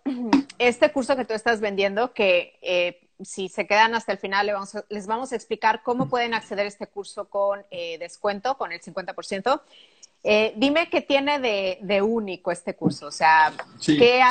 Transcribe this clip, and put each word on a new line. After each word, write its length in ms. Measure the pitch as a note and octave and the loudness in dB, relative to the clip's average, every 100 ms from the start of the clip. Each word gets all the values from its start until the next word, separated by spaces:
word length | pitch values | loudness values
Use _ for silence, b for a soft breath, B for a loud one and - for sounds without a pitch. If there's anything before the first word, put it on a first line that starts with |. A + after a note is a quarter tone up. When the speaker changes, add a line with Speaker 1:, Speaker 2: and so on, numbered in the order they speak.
Speaker 1:
<clears throat> 540 | - B3 A#3+ C4+ C#4 - | -8 -6 0 0 0 0
este 340 | A#3+ A#3 D4+ | 0 2 2
curso 240 | C#4+ A#3+ C4+ | 2 -2 -2
que 80 | |
tú 80 | A3+ | -2
estás 280 | A3 A#3+ A3 | -2 0 0
vendiendo, 500 | G#3+ G3 G3 G3 B3+ | 0 0 0 0 -2
que, 460 | - G3+ F3+ - _ | 0 2 2 0 _
eh, 460 | - F3+ F3 F3 _ - | -4 0 -2 -4 _ -20
si 260 | F#3+ - F#3+ | -14 -10 -8
se 180 | - F#3 | -6 0
quedan 280 | G#3 A3+ | 4 4
hasta 180 | A#3 - | 2 -4
el 60 | G3 | -6
final, 260 | G3 G3 | -2 -2
le 80 | G#3 | 0
vamos 220 | G3+ G3 | -4 -8
a, 100 | G#3+ - | -12 -10
les 160 | G#3 F#3+ | -10 -6
vamos 260 | A3+ C4 | -6 -6
a 40 | A#3 | -8
explicar 460 | - G#3+ A3 A3 | -8 -2 0 0
cómo 280 | - B3 C4 | -2 -2 -2
pueden 240 | B3 A#3+ | -2 -2
acceder 320 | A3+ - G3+ G3+ | -4 -4 -4 -4
a 20 | |
este 180 | - G3+ | -6 -12
curso 440 | G3+ G3 - G3 | -12 -12 -12 -8
con, 340 | G3+ G3+ G3+ G3 | -2 -2 -2 -8
eh, 260 | F3+ E3+ E3 | -12 -10 -10
descuento, 600 | E3+ - G#3 G3+ B3 C4+ | -12 -6 -4 -2 -4 -4
con 140 | F#3+ | -6
el 100 | E3+ | -10
cincuenta 320 | - E3+ F3+ | -12 -12 -10
por 100 | F3+ | -12
ciento. 380 | - G3 A#3+ C#4 b b b b b b | -8 -4 0 -2 b b b b b b
Eh, 320 | - G#3+ A3 G#3+ | 0 2 2 2
dime 320 | C4+ D4 E4+ | 2 2 0
qué 100 | D#4+ | -2
tiene 360 | - C#4 C#4 D4 | 0 0 0 -2
de, 400 | B3+ G3+ F#3+ F3+ | -2 -2 -4 -6
de 200 | F#3 G3+ | -2 0
único 480 | G#3 A#3 G#3 F3 - | 0 -2 -4 -6 -6
este 240 | F3 - | -6 -6
curso, 320 | F3+ F#3 C#3+ D3 | -4 -4 -4 -8
o 40 | |
sea, 400 | - D#3+ D#3+ D#3 D3 - - | 0 4 6 4 0 -12 -4
Speaker 2:
Sí, 180 | - D3+ | 0 6
Speaker 1:
¿qué 240 | A#3+ B3 B3+ | 6 6 6